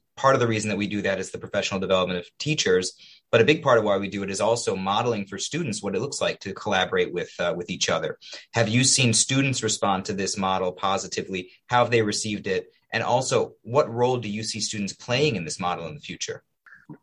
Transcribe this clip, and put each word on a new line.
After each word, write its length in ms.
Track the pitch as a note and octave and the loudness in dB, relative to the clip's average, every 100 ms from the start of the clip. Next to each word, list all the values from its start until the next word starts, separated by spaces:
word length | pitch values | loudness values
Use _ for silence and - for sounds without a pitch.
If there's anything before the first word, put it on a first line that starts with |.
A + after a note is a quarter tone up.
| _ - | _ 0
part 180 | C3+ | 2
of 60 | C3 | 4
the 80 | A#2 | 2
reason 220 | A2 G#2+ | 0 -2
that 80 | G2+ | -2
we 100 | G2 | -2
do 140 | G#2 | -2
that 180 | G2 F#2+ | -2 -2
is 100 | F#2+ | -6
the 80 | - | -10
professional 420 | - G2+ - G2 | -4 -2 -2 -2
development 380 | F#2 F#2 F2+ F2+ | 2 2 2 -2
of 100 | - - | -8 -8
teachers. 540 | D3 D3+ G2+ F#2 - - - - _ | -4 0 4 4 2 -8 -20 -20 _
But 100 | A2+ | 6
a 40 | A2+ | 6
big 180 | D#3 | 6
part 160 | C#3+ A#2 | 6 4
of 40 | |
why 140 | G#2 G2 | 6 2
we 100 | G2 | 0
do 160 | G2+ | -4
it 60 | G2 | -4
is 100 | F#2+ | 0
also 380 | G#2 A#2 A2+ F#2+ | 2 2 0 -2
modeling 480 | F#2+ G#2 B2 G#2 G2 | 0 0 0 -2 -4
for 120 | G2 | -8
students 460 | - D#3+ D3 G2 | -6 -4 -4 -4
what 120 | G2+ F#2+ | -4 -4
it 60 | |
looks 200 | - - | -4 -2
like 180 | F2 - | -2 -4
to 120 | G2 | -10
collaborate 600 | - G#2 F#2+ F2+ F#2 F2 | -8 0 0 2 2 0
with, 200 | E2+ - - | -2 -6 -2
uh, 160 | F2 F2 | -2 -2
with 140 | F2 | -6
each 200 | E2+ - | -4 0
other. 280 | E2 D#2 - - - - | 0 -2 -8 -14 -18 -4
Have 160 | A#2 G#2+ | 0 2
you 160 | B2 C3 | 4 4
seen 280 | - A#2+ | 4 4
students 480 | G#2 - C3+ C3+ B2 | 2 2 2 2 0
respond 440 | A2 - G2+ F#2+ F#2+ | -2 0 0 0 -2
to 80 | |
this 240 | G2 F#2 G2+ | -4 -4 -2
model 340 | F#2+ F#2+ F#2 | 0 0 -2
positively? 800 | - F#2+ F#2+ F#2+ - F#2 F#2 - _ - | -2 0 0 -2 -6 -6 -8 -8 _ 0
How 160 | B2 | 2
have 80 | A#2+ | 4
they 100 | A#2 | 2
received 460 | G#2+ G#2 A2 G2+ G2+ | 2 -2 -4 -4 -2
it? 240 | F2+ - _ _ | -4 -4 _ _
And 100 | A2+ | -4
also, 520 | G#2+ B2 B2+ B2+ - - | 0 0 2 0 0 -6
what 300 | A2+ C3+ - | 0 0 2
role 240 | A#2 B2 B2 | 2 2 2
do 120 | G#2+ | -2
you 120 | G#2+ | -6
see 200 | G#2+ G#2+ | -6 -6
students 320 | - G#2+ G2 | -6 -4 -6
playing 420 | - - B2 D3+ G2+ | -8 -4 2 2 0
in 80 | |
this 160 | D#2 - | -6 -4
model 280 | F2 E2 E2 | -4 -4 -8
in 80 | D2 | -12
the 40 | |
future? 440 | - D#2+ - - _ _ - - - D3+ | -14 -10 -8 -10 _ _ -20 -20 -20 -18